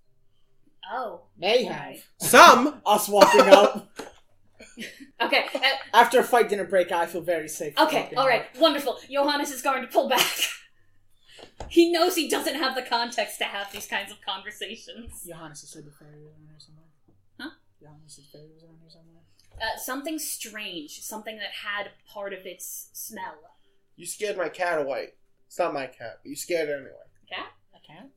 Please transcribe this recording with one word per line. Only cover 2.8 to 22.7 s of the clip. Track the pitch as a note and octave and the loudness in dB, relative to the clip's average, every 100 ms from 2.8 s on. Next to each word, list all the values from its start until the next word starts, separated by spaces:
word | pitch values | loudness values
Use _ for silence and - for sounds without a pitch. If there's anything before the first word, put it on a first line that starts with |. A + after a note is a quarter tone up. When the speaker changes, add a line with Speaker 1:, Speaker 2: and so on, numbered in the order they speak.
| - | 0
Speaker 2:
Us | G#3 G3+ | 0 4
walking | G3+ - - | 6 8 8
up. | F#3+ F#3+ G#3 - - - | 10 10 8 2 -12 -18
Speaker 1:
<laughs> | - - _ _ _ - - - A3 - C4+ - | -20 -20 _ _ _ -20 -20 -16 -16 -18 -16 -8
Okay. | A#3 C4+ - C4+ | 0 0 0 -2
Uh, | C4 - - | -2 -2 2
Speaker 2:
After | G#3+ A#3+ B3+ | 6 6 6
a | |
fight | A3+ B3 G#3 | 4 4 2
didn't | G3+ F#3 | -2 0
break | F#3+ F3 | 0 0
out, | F3 | 0
I | E3+ | -2
feel | F3+ | -4
very | E3 E3 D#3 | -4 -4 -4
safe | - D#3 C#3+ | -10 -4 2
Speaker 1:
Okay, | D#4 C4+ | 2 2
Speaker 2:
walking | - A#3+ | -2 0
Speaker 1:
all | C4+ | 2
right. | A3+ | 0
Speaker 2:
up. | - B3+ | -2 2
Speaker 1:
Wonderful. | D#4 C#4+ C4 - - | 2 2 -4 -8 -6
Johannes | C#4 C#4+ C#4+ C#4+ | -2 0 0 -4
is | C4 | -4
going | C#4+ C4 | -2 -2
to | A#3+ | -2
pull | - B3 | 0 2
back. | - - | 2 0
<laughs> | - - - - _ _ _ _ _ _ - - - - | -2 -6 -8 -20 _ _ _ _ _ _ -20 -20 -18 -2
He | E4 E4+ | 2 4
knows | E4+ F4 E4+ | 4 0 0
he | B3+ | -2
doesn't | A3+ D4+ C4+ | -2 -4 -4
have | C4 B3 | -4 -4
the | |
context | B3 A#3 A#3+ A3+ G#3 - | -4 -4 -4 -6 -6 -6
to | |
have | G#3 G3+ G3+ | -8 -8 -12
these | G3+ - | -12 -10
kinds | G#3 G3+ | -10 -10
of | G#3 | -14
conversations. | - F#3+ G3 - G3 A3 - G3 A#3 - F3+ | -12 -12 -12 -14 -14 -14 -18 -20 -18 -18 -18
Speaker 2:
Johannes | E3 D#3+ D3 | -16 -18 -18
has | - | -20
said | D#3+ D3 | -20 -20
the | |
fairy | - D3+ D3+ | -20 -20 -20
was | D3+ | -20
around | D3+ D3+ | -20 -20
here | - | -20
somewhere. | - - _ _ _ _ _ - | -20 -20 _ _ _ _ _ -16
Speaker 1:
Huh? | B3+ - _ _ | -16 -16 _ _
Speaker 2:
Johannes | D3+ D3+ D3+ D3 | -20 -20 -20 -20
said | C#3+ | -20
the | D3 | -20
fairy | D#3 | -20
was | D#3+ | _
around | E3 E3 | -20 -20
here | _ | _
somewhere. | _ _ _ _ _ _ - | _ _ _ _ _ _ -10
Speaker 1:
Uh, | A3 A3 | -8 -8
something | - C4 C#4+ D#4 | -8 -8 -6 -8
strange. | - - A3+ G#3+ G#3 E3+ D3+ - | -8 -10 -12 -12 -12 -12 -14 -16
Something | - G#3+ A3 A3 | -14 -14 -12 -12
that | G3 - G#3+ | -12 -12 -8
had | G3+ G3 - _ | -8 -8 -14 _
part | G#3+ G3+ | -12 -10
of | F3+ F#3+ | -10 -14
its | - - | -16 -16